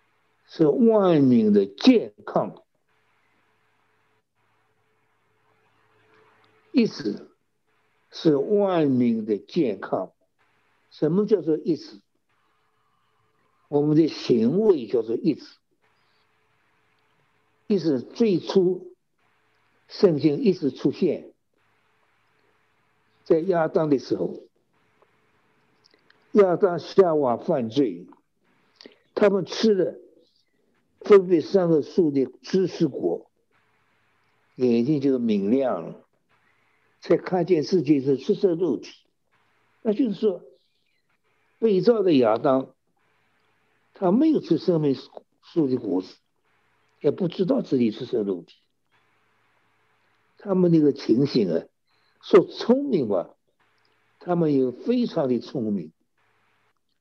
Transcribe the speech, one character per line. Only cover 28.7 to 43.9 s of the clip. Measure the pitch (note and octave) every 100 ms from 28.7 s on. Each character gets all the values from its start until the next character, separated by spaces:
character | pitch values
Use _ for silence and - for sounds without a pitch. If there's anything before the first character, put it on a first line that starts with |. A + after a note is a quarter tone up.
| _ - - _ -
他 | G3+
们 | G3
吃 | E3+ - A3
了 | G3 D#3 - - _ _ _ _ _ _ _ _ _
分 | - G3+ F3+
别 | E3+
三 | - G3 E3+
个 | D#3+
树 | B2+ - D#3+
的 | C#3 B2+ -
知 | - F#3+ F3+
识 | - D#3
果， | A#2 F2+ - - _ _ _ _ _ _ _ _ _ _ _ _
眼 | - B2 A#2 A#2+
睛 | D#3
就 | C#3 C3
明 | A#2 G#2 G2
亮 | C3 C3 F#2
了， | E2 - _ _ _ _ _ _ _ _ _ _
才 | - E3+
看 | - F#3
见 | E3 E3+
自 | C#3 F#3
己 | C#3 D3
是 | C3 C3
赤 | - G3+
身 | G3 E3
肉 | F3+ A#2+
体。 | - - _ _ _ _ _ _ _ _
那 | A3+
就 | G#3 B3+
是 |
说， | F#3+ A3 F3 - _ _ _ _ _ _ _ _ _ _ _
被 | A3+ F#3+
造 | F3 A3+
的 | F#3+
亚 | C#3+ A#2 A2+
当， | C#3+ C3 C3 _ _ _ _ _ _ _ _ _ _ _ _